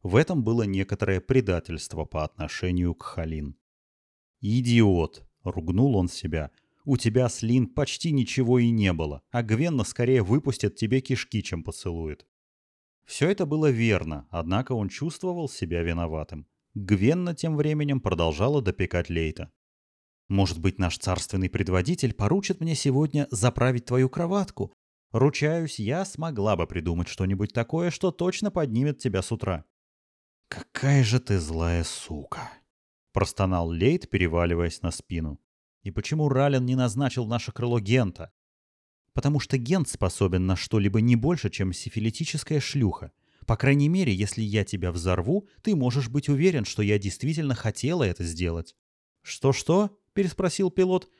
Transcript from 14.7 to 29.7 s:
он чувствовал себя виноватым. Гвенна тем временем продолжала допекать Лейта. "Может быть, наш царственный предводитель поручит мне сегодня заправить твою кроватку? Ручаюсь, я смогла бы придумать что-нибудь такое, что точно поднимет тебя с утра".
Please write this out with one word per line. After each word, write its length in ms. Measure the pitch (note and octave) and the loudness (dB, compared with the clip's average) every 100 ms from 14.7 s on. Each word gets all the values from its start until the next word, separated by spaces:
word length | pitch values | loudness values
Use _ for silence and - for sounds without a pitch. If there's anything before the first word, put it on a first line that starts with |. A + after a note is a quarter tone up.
он 160 | A#2+ G2 | -2 -4
чувствовал 600 | - D#3+ - F#3 F3 D3 | -4 -6 -6 -6 -4 -6
себя 340 | - F2 E2+ | -6 -4 -2
виноватым. 640 | E2+ E2+ E2+ D#2 D2 D#2 D#2 _ _ | 0 -2 -2 -4 -8 -12 -16 _ _
Гвенна 640 | G#2+ F#2+ G2+ A2 F3+ F3 E3 | -6 0 4 4 2 0 -4
тем 200 | E3 D3+ | -2 0
временем 440 | D3+ D3+ D3 C3+ | 0 0 0 0
продолжала 600 | G#2+ E2+ E2 D2+ A2+ D3 | 0 2 2 2 0 2
допекать 500 | G2 - F#2 F2 E2+ | 0 -2 -2 -2 -2
Лейта. 420 | E2+ D#2+ D2+ D#2 _ _ _ _ _ _ _ - | -2 -2 -4 -12 _ _ _ _ _ _ _ -2
"Может 260 | G2 F#2 E2 | 2 2 2
быть, 200 | F#2 - | -2 0
наш 180 | F2 - | -2 -2
царственный 540 | - F2+ - F#2+ F#2 | -2 -4 -2 -2 -2
предводитель 640 | F#2 F#2 F2+ F2+ F3 B2 | -2 0 0 0 0 -2
поручит 460 | - G#2+ F#3+ - F#3 | 0 0 0 0 -2
мне 140 | E3 | -2
сегодня 540 | D#3 C#3+ C3 D#3 D3 C#3+ | -2 0 2 2 0 -2
заправить 540 | G#2 A#2+ - B2+ B2 | 2 2 2 2 0
твою 240 | - B2+ C3 | 0 2 2
кроватку? 640 | - E3+ G3+ F#3+ - G2 _ _ _ _ | 0 -2 -2 -2 -6 -8 _ _ _ _
Ручаюсь, 680 | A2+ C#3 - D3+ E3+ D#3+ - | 2 2 2 -2 -2 -4 -4
я 280 | G#2 D#3+ F#3+ | -4 -2 -4
смогла 500 | - E3 A#2+ G#2 F#2 | -6 -6 -2 0 2
бы 100 | E2 | 0
придумать 420 | F2 D#2+ E2+ E2+ | -2 -2 -2 -4
что-нибудь 440 | - F#2+ G2 G#2 | -2 -2 -2 -2
такое, 380 | B2 A#2 D#3+ F3 | -4 -2 -2 -2
что 200 | - F#3 | 0 -2
точно 400 | - F3 - G#3 | 0 -2 -2 -2
поднимет 480 | F#3 C#3+ A2 D3 C#3 | -2 -2 0 0 0
тебя 220 | C3 F#2+ | -2 -2
с 100 | - | -2
утра". 360 | A2 - E2+ - | -4 -4 -4 -6